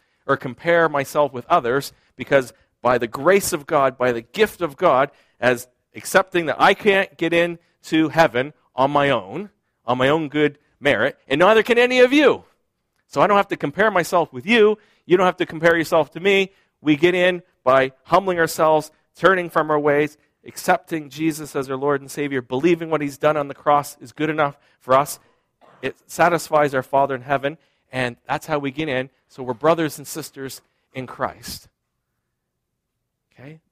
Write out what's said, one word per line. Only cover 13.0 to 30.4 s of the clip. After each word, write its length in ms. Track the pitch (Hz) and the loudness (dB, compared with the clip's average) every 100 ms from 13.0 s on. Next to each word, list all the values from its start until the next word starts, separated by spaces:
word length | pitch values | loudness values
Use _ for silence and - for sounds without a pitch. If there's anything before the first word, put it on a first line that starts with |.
| _ | _
So 140 | 139 | 0
I 60 | 175 | 2
don't 100 | 202 | 2
have 120 | 196 | 0
to 80 | 160 | -4
compare 340 | 147 147 214 | -6 0 0
myself 420 | 190 160 180 151 | 0 0 -2 -2
with 140 | 127 156 | -6 0
you. 320 | 240 208 208 _ _ | 4 4 2 _ _
You 120 | - 180 | 0 2
don't 100 | 185 | 2
have 120 | 175 | 0
to 80 | 160 | -6
compare 300 | 160 170 170 | 0 0 0
yourself 340 | 156 165 143 | 0 0 0
to 80 | 165 | -4
me. 320 | 190 196 190 _ _ _ | 0 0 -2 _ _ _
We 160 | 143 147 | 0 2
get 180 | 175 | 2
in 280 | 180 180 175 - _ | 2 0 0 -10 _
by 300 | 127 131 135 - | 2 2 2 -6
humbling 340 | - 180 190 175 | 0 0 2 -2
ourselves, 520 | 160 - 160 156 151 _ _ | -2 0 2 2 -2 _ _
turning 360 | _ 175 185 170 | _ 2 2 -2
from 200 | 170 156 | -2 0
our 80 | 151 | 0
ways, 380 | 147 143 151 - _ _ | 2 0 -2 -6 _ _
accepting 680 | 123 - - 175 - 165 143 | -20 -8 -2 -2 -2 -10 -10
Jesus 440 | 139 160 151 147 | -4 -4 -4 -8
as 140 | 143 135 | -8 -6
our 60 | 131 | -4
Lord 240 | 143 139 | -2 -4
and 100 | 139 | -6
Savior, 300 | - 147 139 | -8 -6 -6
believing 480 | 123 127 165 170 165 | -6 -2 0 0 -2
what 120 | 156 | -4
he's 180 | 143 127 | -4 -2
done 180 | 151 156 | -2 -2
on 120 | 143 | -6
the 60 | |
cross 420 | 135 151 143 139 - | -6 0 0 0 -14
is 120 | 127 | -20
good 180 | - 156 | -6 -4
enough 280 | 156 143 - _ _ | -2 -2 -4 _ _
for 140 | - | 2
us. 240 | 131 143 - _ _ _ _ _ _ | 2 2 -8 _ _ _ _ _ _
It 140 | 131 - _ | -10 -10 _
satisfies 680 | - 170 165 - 156 147 | 0 2 2 0 0 2
our 80 | 135 | -2
Father 320 | - 139 139 | -2 0 0
in 80 | 131 | -4
heaven, 360 | 123 139 139 165 _ _ _ | -4 -4 -4 -8 _ _ _
and 240 | 131 123 117 - | -6 -6 -8 -8
that's 200 | 147 - | -8 -4
how 120 | 151 | -6
we 120 | 139 | -4
get 180 | 131 156 | -6 -6
in. 220 | 127 131 _ _ | -6 -6 _ _
So 140 | - | -14
we're 120 | 127 | -10
brothers 440 | 113 151 165 156 - | -2 0 2 -2 -6
and 80 | 139 | -14
sisters 560 | 165 139 - | -14 -14 -14